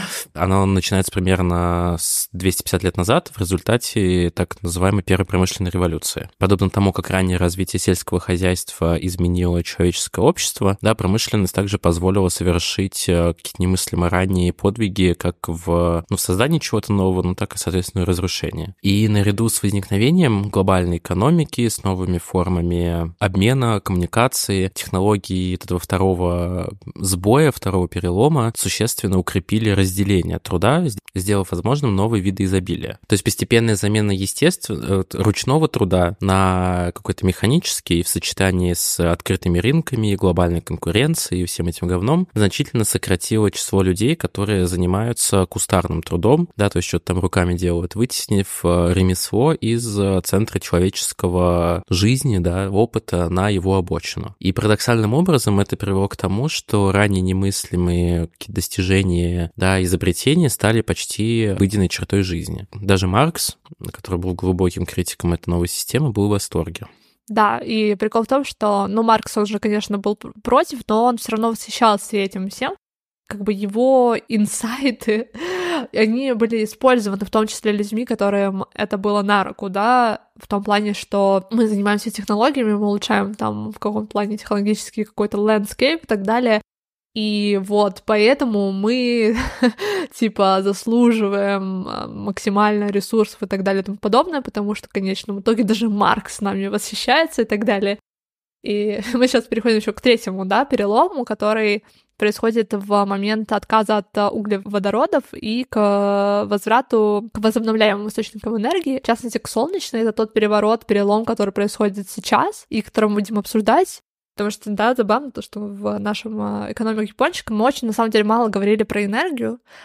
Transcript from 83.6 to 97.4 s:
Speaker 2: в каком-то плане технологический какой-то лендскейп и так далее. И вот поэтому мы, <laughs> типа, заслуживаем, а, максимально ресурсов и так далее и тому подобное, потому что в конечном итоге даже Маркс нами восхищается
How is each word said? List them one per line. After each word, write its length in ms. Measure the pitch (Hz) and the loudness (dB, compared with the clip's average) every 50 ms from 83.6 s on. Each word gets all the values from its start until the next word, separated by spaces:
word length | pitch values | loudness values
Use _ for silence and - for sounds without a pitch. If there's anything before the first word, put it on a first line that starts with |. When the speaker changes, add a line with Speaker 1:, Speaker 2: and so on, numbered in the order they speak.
| 214 220 | -8 -8
Speaker 2:
в 80 | 214 - | -10 -6
каком-то 320 | - 208 208 214 214 214 | -6 -4 -4 -4 -6 -4
плане 260 | - 202 208 202 214 214 | -4 -4 -4 -4 -6 -8
технологический 680 | - - 208 202 202 208 214 208 - - - 220 208 | -4 -4 -2 0 2 0 0 -2 -4 -6 -6 -6 -6
какой-то 320 | - _ - 208 208 - 202 | -4 _ -2 -2 -2 0 0
лендскейп 640 | 208 214 214 208 202 202 - - 254 277 330 320 - | 2 2 2 2 0 -2 -2 0 0 2 2 -2 -2
и 40 | - | -2
так 140 | 226 202 | -2 -2
далее. 400 | 190 202 226 247 254 233 214 - - _ _ _ _ _ _ _ _ _ _ | 0 0 0 2 2 2 2 0 -2 _ _ _ _ _ _ _ _ _ _
И 460 | 220 214 214 208 208 208 208 202 196 190 | -4 -2 -2 0 0 0 2 0 0 0
вот 400 | 190 208 208 208 202 196 - - | 0 2 2 2 2 0 -4 -2
поэтому 680 | - 220 208 208 226 277 285 285 240 214 202 202 196 190 | 0 2 4 4 4 4 2 2 0 0 0 0 0 -2
мы, 640 | 190 202 220 247 254 247 240 240 240 220 214 226 233 262 - - - | -2 -2 0 0 0 0 0 0 2 2 2 2 0 -4 -6 -2 0
<laughs> 520 | 262 240 - - 403 415 415 381 330 - - | 0 0 2 0 -4 -4 -2 -4 -4 -8 -4
типа, 460 | - 233 214 214 - 202 190 190 190 | -2 -2 0 2 2 4 4 4 4
заслуживаем, 1200 | 190 202 202 - - 233 226 240 240 233 226 220 214 196 202 196 196 202 202 196 190 190 190 185 185 - | 2 0 -2 -2 -2 0 4 4 6 6 4 4 2 0 0 0 0 0 0 -2 -2 -4 -6 -6 -6 -6
а, 200 | - - - - | -8 -8 -8 -10
максимально 840 | - 208 202 202 190 - - 208 196 202 208 214 214 208 208 202 | -10 -8 -8 -8 -8 -4 -4 -2 2 2 2 2 2 0 0 0
ресурсов 520 | 202 202 190 - - 226 214 - - - | -2 -2 -2 0 0 0 0 0 -2 -8
и 60 | 214 190 | -8 -6
так 160 | 202 196 190 | -4 -2 -2
далее 180 | 196 196 196 | 0 0 0
и 40 | 185 | -2
тому 120 | 196 196 - | -4 -6 -6
подобное, 440 | - 214 202 254 330 370 330 277 | -2 2 2 2 2 2 -2 -6
потому 340 | 247 - - 214 208 202 214 | -6 -6 -6 -6 -4 -4 -6
что 140 | - - - | -6 -10 -8
в 20 | |
конечном 480 | - 202 190 190 190 - - - 196 202 | -6 -4 -4 -4 -4 -4 -6 -8 -8 -2
итоге 240 | 190 226 226 214 233 | 0 0 2 2 2
даже 240 | 185 220 196 233 220 | 2 2 0 0 0
Маркс 540 | 202 208 202 - 214 214 - - - - | 0 2 2 2 2 0 -2 -8 -8 -6
нами 260 | 208 202 196 190 196 202 | -4 -4 -2 -4 -4 -4
восхищается 760 | 208 208 - - - - - - 247 311 330 320 - - | -4 -4 -6 -6 -8 -4 0 2 2 2 2 2 0 -2